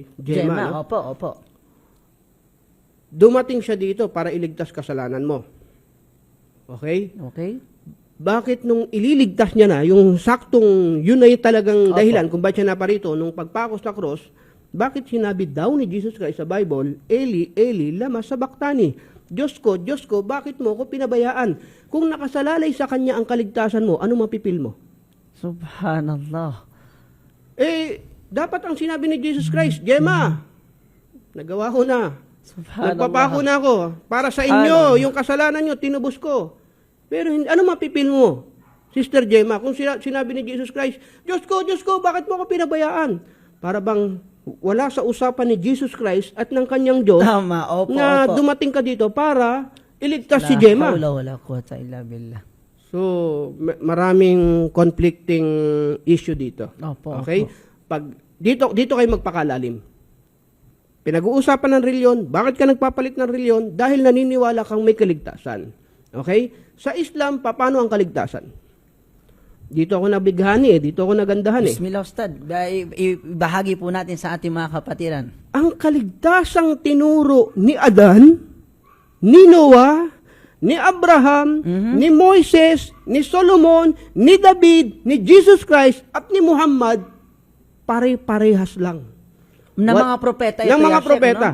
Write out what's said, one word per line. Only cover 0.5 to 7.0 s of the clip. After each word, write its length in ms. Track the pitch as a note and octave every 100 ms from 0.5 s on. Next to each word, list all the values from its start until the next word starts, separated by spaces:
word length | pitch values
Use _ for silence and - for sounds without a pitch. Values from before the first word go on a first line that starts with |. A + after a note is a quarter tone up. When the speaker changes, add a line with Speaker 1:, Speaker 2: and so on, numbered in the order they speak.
| F#3
Speaker 2:
Gemma, 40 | E3+
Speaker 1:
no? 140 | D#3
Speaker 2:
opo, 160 | - G#3+ B2+
opo. 220 | C3+ D#3+ - _ _ _ _ _ _ _ _ _ _ _ _ _ _ _ _ _
Speaker 1:
Dumating 540 | D#3 A3+ B3+ B3+ B3
siya 160 | A3+ G3+
dito 320 | F#3+ G3+ G#3+
para 200 | E3+ E3+
iligtas 400 | F3 E3 D#3+ D#3+
kasalanan 520 | D3+ C#3 C3 B2 C3
mo. 240 | D3 C3+ - _ _ _ _ _ _ _ _ _ _ _ -
Okay? 460 | A#2+ D3+ F#3